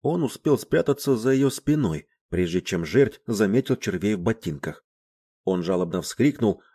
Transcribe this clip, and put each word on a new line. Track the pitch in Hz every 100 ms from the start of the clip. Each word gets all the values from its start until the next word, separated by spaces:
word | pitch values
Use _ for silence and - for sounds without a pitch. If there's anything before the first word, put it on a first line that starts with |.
Он | 120 98
успел | 131 - 160 135
спрятаться | - - - 135 -
за | 123 120
её | 135 139
спиной, | - - 151 110 76 - _ _
прежде | 87 87 90
чем | - 87
жерть | 80 110 123 -
заметил | - 104 104 117 131 131
червей | - 90 101
в | 101
ботинках. | 87 113 87 73 78 - _ _ _ _ _ _
Он | - 92
жалобно | 85 92 87 90
вскрикнул | 80 - 139 139 110 95 _